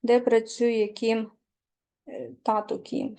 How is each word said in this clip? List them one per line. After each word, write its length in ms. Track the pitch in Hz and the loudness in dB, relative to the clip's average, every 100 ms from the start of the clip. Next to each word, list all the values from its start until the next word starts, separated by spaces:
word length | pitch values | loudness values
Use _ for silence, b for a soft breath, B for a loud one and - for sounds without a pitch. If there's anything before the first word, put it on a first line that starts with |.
Де 160 | 233 240 | 4 4
працює 680 | 240 226 226 - 240 226 208 | 6 2 2 0 0 2 0
Кім, 440 | 214 226 226 214 _ _ _ _ _ _ _ - | 0 0 0 -2 _ _ _ _ _ _ _ -16
е, 240 | - - - | -12 -12 -6
тато 360 | - 214 214 - | 0 0 0 -8
Кім? 380 | - - - | -6 -6 -6